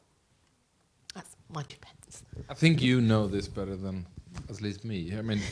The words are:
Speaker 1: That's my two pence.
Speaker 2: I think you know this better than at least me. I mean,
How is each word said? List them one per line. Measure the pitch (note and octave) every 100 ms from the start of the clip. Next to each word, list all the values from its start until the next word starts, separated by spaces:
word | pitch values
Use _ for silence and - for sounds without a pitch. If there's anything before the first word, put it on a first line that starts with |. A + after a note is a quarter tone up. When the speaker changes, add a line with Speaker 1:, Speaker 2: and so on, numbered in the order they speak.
| _ _ _ _ _ _ _ _ _ _ -
Speaker 1:
That's | F#3+ - - -
my | D#3+
two | C#3+ -
pence. | - - - - - - -
Speaker 2:
I | C#3
think | D#3+ D#3
you | B2+ B2+
know | A2+ A2 G#2
this | G2 G2
better | G#2 F#2+ F#2+
than | F#2+ F#2 F2 - - - -
at | G2+
least | G#2 G2
me. | A2+ G2+ E2 G#2+
I |
mean, | A2+ G#2 F#2+